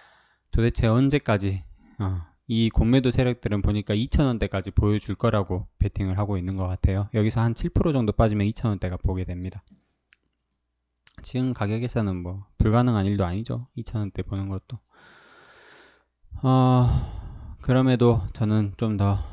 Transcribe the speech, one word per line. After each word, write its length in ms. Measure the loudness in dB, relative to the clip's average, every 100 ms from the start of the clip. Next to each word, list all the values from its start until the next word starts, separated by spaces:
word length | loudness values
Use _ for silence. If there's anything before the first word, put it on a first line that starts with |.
| -20 _ _ _ _
도대체 360 | 0 2 2 2
언제까지, 760 | 4 2 2 0 0 0 -4 -8 -20 -18 -6
어, 220 | -4 -4 -8 _ -4
이 220 | 0 2
공매도 420 | 2 4 4 4
세력들은 500 | 2 0 0 -2 0
보니까 320 | 0 0 0
이천 320 | -2 0 2 2
원대까지 460 | 0 -2 -4 -2
보여줄 440 | 0 2 2 -2 -2
거라고 520 | 0 0 0 -4 -6 -2
베팅을 400 | -2 0 -2 -2
하고 200 | -2 -2
있는 180 | -4 -4
것 120 | -4
같아요. 420 | -2 0 0 -2
여기서 280 | 0 0 0
한 120 | -2
칠 160 | -2 -2
프로 240 | 0 0
정도 180 | 0 0
빠지면 360 | 2 2 2 -2
이천 220 | -2 -4
원대가 280 | -4 -4 -4
보게 260 | -4 -4
됩니다. 400 | -6 -8 -10 -12 _ _ _ _ _ _ _ _ _ _ _ _ _ _ _ -18
지금 320 | -8 -4 -2
가격에서는 600 | -2 -2 -2 -2 -2 -2 -2
뭐 320 | -6 -10 -8 0
불가능한 480 | 2 4 4 2 2
일도 180 | 0
아니죠. 440 | 0 -2 -6 -8 -8 -14
이천 260 | -8 -6
원대 220 | -6 -6
보는 260 | -8 -6 -6
것도. 300 | -8 -10 -16 _ _ -20 -20 -20 -20 -20 -20 -20 -20 -20 _ _ _ -18 -4
어... 1160 | 2 4 6 6 4 2 -2 -8 -12 -14 -16 -8
그럼에도 600 | 0 2 4 4 4 4 0
저는 420 | -4 0 0 0 -4
좀 200 | -4 0
더 220 | 0 0 -4